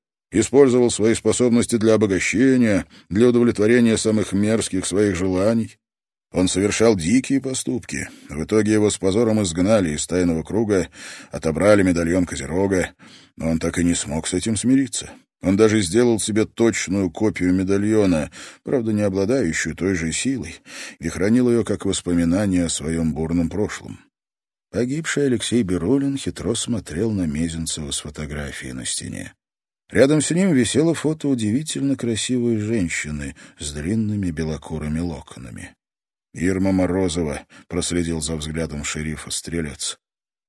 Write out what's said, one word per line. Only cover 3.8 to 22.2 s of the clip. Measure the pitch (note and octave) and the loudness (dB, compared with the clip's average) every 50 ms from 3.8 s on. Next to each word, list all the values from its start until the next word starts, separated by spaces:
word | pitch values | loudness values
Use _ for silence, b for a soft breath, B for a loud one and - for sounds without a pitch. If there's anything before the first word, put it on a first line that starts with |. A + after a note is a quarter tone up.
| A#2 A2+ A2 G#2 | 4 4 2 2
самых | - A2 G#2+ G#2+ F#2 - F#2 | 2 0 0 0 0 0 0
мерзких | G2 G2+ G#2+ A2+ G#2+ F#2+ - - F#2+ F2 | 0 2 2 0 0 -2 -2 -4 -4 -4
своих | - F2 G2+ G#2+ G2+ F#2 | -2 0 2 2 2 2
желаний. | E2+ F#2+ F#2+ F#2 F2+ G2 A2 A#2 A2+ A2 G#2+ - _ _ _ _ _ _ _ _ _ _ _ - | 0 0 0 0 2 2 2 2 0 -2 -4 -8 _ _ _ _ _ _ _ _ _ _ _ -2
Он | F2 F#2 F2 | 0 0 2
совершал | - F#2 G2 G#2 G2 - G#2+ A#2 A2 | 2 0 0 0 2 4 4 4 4
дикие | F2+ D#2 E2+ A2+ C3 B2+ - C#3 C3+ | 2 2 2 2 2 2 0 -2 -2
поступки. | C3 C3+ C3 - - C3 C3 A#2 - - C#2+ C2+ - - B B B B | -2 -4 -6 -6 -4 -4 -6 -6 -6 -8 -10 -10 -10 -10 B B B B
В | C#2+ D2 D#2 | -8 -8 -4
итоге | - G#2 A2 G#2 G#2 G#2+ | 0 0 2 2 4 2
его | G#2+ G#2 G#2 | 4 4 2
с | - | 0
позором | - F2+ F#2+ F#2 A2 A#2+ A2 G#2+ G#2+ G#2 | 0 -2 0 2 2 2 2 2 2 0
изгнали | F2 D#2+ F2 F2 G2+ A2+ G#2+ F#2 D#2+ | 0 0 0 2 4 4 4 2 0
из | D2+ D2+ - | -2 -4 -4
тайного | - E2+ F#2 F2+ F2 E2 D#2+ D#2 | -2 0 0 2 2 0 -2 -4
круга, | - E2+ G#2 A#2 G#2 G2+ F#2 E2 - B B B B B B B B | -4 -2 -2 0 2 2 0 0 -2 B B B B B B B B
отобрали | - C2 - D#2+ D2+ D#2 F2+ G#2 G#2+ G2+ F#2+ | -12 -4 -4 -2 -2 4 6 6 6 6 6
медальон | F#2 F2 E2+ E2 E2 F2 F#2 F2 | 4 2 2 0 0 2 0 0
Козерога, | D#2+ - D2 C#2 C2+ D#2 F2+ G2 G2 G2 F2+ E2 - - B B B B B B B B | -2 -4 -10 -8 -6 -2 -2 0 2 2 0 0 -2 -6 B B B B B B B B
но | - - E2 | -6 -2 -2
он | E2 D#2+ | -2 0
так | - E2+ - F2+ | -2 -2 -2 0
и | E2+ | 2
не | F2 E2+ | 2 0
смог | - - D2 C#2+ D#2+ - | 0 -4 -4 -6 -6 -4
с | - F#2 | -4 -4
этим | F2+ - A2 A2+ | -2 -2 -2 -2
смириться. | G#2 - A#2+ C3+ C3+ C3+ A#2+ - - - - - - _ _ _ _ - | 0 2 2 2 2 2 0 -4 -8 -10 -12 -16 -20 _ _ _ _ -2
Он | F2+ G2 G2 | 0 4 6
даже | A2 A2 G#2+ A2 G2 | 6 6 6 4 2
сделал | D#2+ F2 A#2 B2 A#2+ A2+ G#2 | 2 2 4 4 4 2 2
себе | - - G#2 A2 G#2+ | 0 -2 0 0 0
точную | - - - A#2 A#2 G2+ - - - F#2 G2+ G2 F2+ | 0 0 2 2 2 2 0 -4 -2 -2 0 0 -2
копию | - - A2 G#2+ G2 - F2+ F2+ F2+ | -2 -2 -2 -2 0 0 0 2 2
медальона, | F#2+ F#2+ F#2 G2 G2 G2+ G#2+ A2 G#2+ G2+ F#2 F2 D#2 C#2+ - B B B B B B _ | 2 2 0 0 0 2 2 2 4 4 4 2 0 -2 -4 B B B B B B _
правда, | - D3+ C3 A2+ A2 G#2+ | -4 -2 -2 0 0 0
не | G#2 G#2 | 0 0
обладающую | G2+ F#2 G2 G2 G2 C3 C#3 A2 E2 D#2 - - D#2+ D#2 | 0 0 0 0 0 0 0 0 0 -2 -2 -4 -4 -4
той | - E2 F#2+ F#2+ | -2 0 0 0
же | E2+ E2 E2 | 0 -2 -4
силой, | D#2 - - B2+ C3+ A#2 E2 E2 - - B B B B B B B B | -4 -2 -2 -2 -4 -4 -6 -10 -14 -18 B B B B B B B B
и | C#2+ E2+ | -8 -8
хранил | - - F2+ G#2+ A#2 B2+ B2 B2 | -4 -2 0 2 4 4 4 4
ее | A#2+ A#2 G2+ | 2 2 2
как | - G#2 F2 - | 0 -2 -2 -2
воспоминание | G2 F2+ - - F2+ F2 E2+ | -2 -2 -2 -2 0 0 2